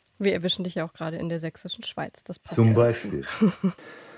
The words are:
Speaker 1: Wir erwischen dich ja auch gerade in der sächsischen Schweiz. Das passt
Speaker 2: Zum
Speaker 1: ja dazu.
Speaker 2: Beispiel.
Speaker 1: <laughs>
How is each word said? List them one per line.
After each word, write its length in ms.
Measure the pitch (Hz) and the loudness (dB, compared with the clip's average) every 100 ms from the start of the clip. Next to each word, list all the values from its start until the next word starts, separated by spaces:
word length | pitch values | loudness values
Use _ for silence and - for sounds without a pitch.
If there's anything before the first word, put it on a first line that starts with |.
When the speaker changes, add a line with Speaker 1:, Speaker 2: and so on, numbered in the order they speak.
| _ - | _ -4
Speaker 1:
Wir 140 | 202 | 0
erwischen 300 | 180 175 - | 0 0 -2
dich 120 | 185 175 | -4 -6
ja 100 | 165 | -8
auch 80 | |
gerade 240 | - 160 165 | -6 -8 -6
in 120 | 170 | -4
der 100 | 165 | -4
sächsischen 440 | 160 - 180 - | -6 -10 -12 -10
Schweiz. 400 | - - - - | -10 -8 -10 -12
Das 140 | - 175 | -14 -14
passt 180 | - - | -4 4
Speaker 2:
Zum 120 | 113 | 6
Speaker 1:
ja 60 | |
dazu. 360 | 110 120 117 104 | 6 6 2 -2
Speaker 2:
Beispiel. 160 | 76 - | -6 -6
Speaker 1:
<laughs> 420 | - 214 - 190 - - - - | 2 2 2 -2 -2 -10 -20 -20